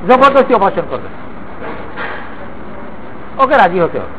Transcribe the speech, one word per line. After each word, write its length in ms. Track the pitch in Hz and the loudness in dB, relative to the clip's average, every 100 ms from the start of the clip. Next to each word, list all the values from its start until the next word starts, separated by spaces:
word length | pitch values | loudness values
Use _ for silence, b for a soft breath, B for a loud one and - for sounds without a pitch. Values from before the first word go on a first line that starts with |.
| 170 | 6
জবরদস্তি 460 | 247 277 269 - | 6 8 6 4
operation 320 | 233 196 - 151 | 4 4 0 -4
করবে, 200 | 123 95 - - - - - 90 92 - - - - - - - - - - - - - - - - | -6 -8 -10 -12 -12 -10 -10 -10 -10 -10 -8 -8 -8 -10 -10 -10 -10 -12 -10 -10 -10 -10 -12 -12 0
ওকে 180 | 262 269 | 2 6
রাজি 220 | 185 180 | 4 4
হতে 200 | 160 123 | 0 0
হবে। 160 | 92 | -6